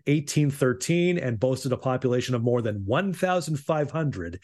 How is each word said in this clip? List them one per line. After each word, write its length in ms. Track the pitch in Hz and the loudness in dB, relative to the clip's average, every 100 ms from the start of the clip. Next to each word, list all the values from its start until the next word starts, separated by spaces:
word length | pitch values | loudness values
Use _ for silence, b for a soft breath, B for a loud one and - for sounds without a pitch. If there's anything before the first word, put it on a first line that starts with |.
| - | 0
eighteen 460 | 147 147 - 147 | 0 2 2 2
thirteen 680 | 139 127 123 - 170 175 175 | 2 2 2 0 2 2 0
and 220 | 131 110 | -2 0
boasted 320 | 127 131 139 | 0 0 -2
a 60 | 123 | -2
population 580 | 131 127 127 123 120 123 | 0 0 2 0 0 0
of 80 | |
more 180 | 120 120 | 2 0
than 240 | 113 104 98 | 0 -4 -2
one 260 | 135 196 | 0 0
thousand 440 | 170 185 180 165 147 | -2 0 0 -2 -4
five 320 | - 156 147 | -2 0 0
hundred 500 | 160 151 98 85 85 | -2 -2 -2 -6 -10